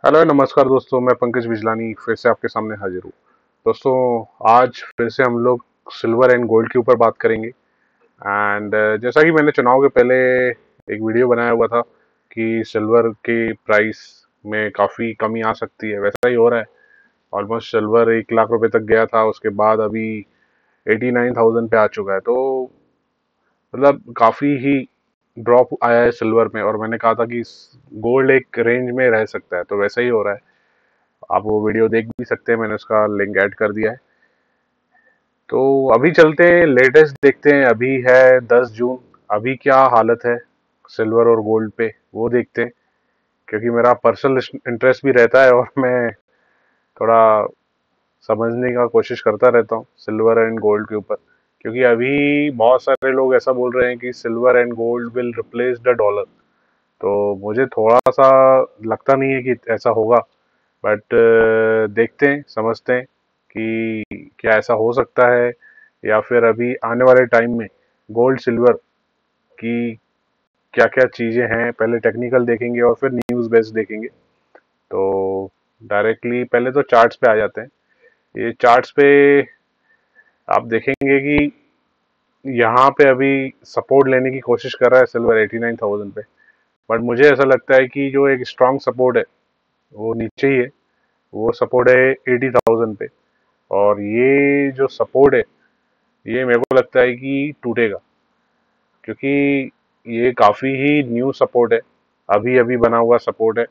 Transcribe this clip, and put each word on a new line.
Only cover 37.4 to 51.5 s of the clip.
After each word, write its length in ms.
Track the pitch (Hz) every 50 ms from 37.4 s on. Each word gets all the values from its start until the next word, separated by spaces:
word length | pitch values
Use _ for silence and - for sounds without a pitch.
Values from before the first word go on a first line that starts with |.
| - 147 143
हैं। 120 | 143 135
अभी 300 | 127 117 110 123 131 135 131 123
है 320 | 127 127 127 131 127 127 127 120
दस 240 | 107 120 120 127 120
जून, 260 | 107 110 123 123 127 127 _ _ _ _ _ _
अभी 260 | 104 107 110 127 131
क्या 240 | 123 _ 143 135 131 135 127 120
हालत 300 | 113 110 113 117 117 -
है 120 | 120 120 120 - _ _ _ _ _ _ _ _ _
सिल्वर 380 | - - 110 110 113 117 117
और 140 | 117 117 110
gold 300 | 107 107 110 110 110 107
पे, 220 | - - 113 110 - _ _ _ -
वो 160 | 101 113 117
देखते 320 | 117 123 113 _ _ -
हैं, 100 | 117 120 _ _ _ _ _ _ _ _ _ _ _ _ _ _ _
क्योंकि 220 | - - 107 110 120
मेरा 240 | 117 117 117 123 120
personal 480 | 117 _ 117 110 - - 139 135 131 123 - - - _
interest 380 | 127 120 113 - 131 127 - -
भी 60 | 135
रहता 320 | 123 123 117 113 - 131 135
है 80 | 127 123
और 180 | 120 123 - _
मैं 340 | 139 131 123 127 123 120 113 110 _ _ _ _ _ _ _ _ _ _ _ _ _ _ _ _
थोड़ा 480 | - 113 110 113 113 113 110 107 107 104 - - _ _ _ _ _ _ _ _ _ _ _ _ _ _ -
समझने 440 | 113 104 113 117 117 120 123 123 123
का 100 | 123 123
कोशिश 340 | 117 - 113 107 - 123 -
करता 280 | - 113 107 104 123 127
रहता 260 | 120 117 110 - 113
हूँ 100 | 113 117 _ _ _
silver 400 | _ - 107 107 110 113 113 113
and 260 | 113 113 113 113 104
gold 240 | 107 104 104 107 -
के 60 | 110
ऊपर, 200 | 107 101 _ 107 - _ _ _ _ _ _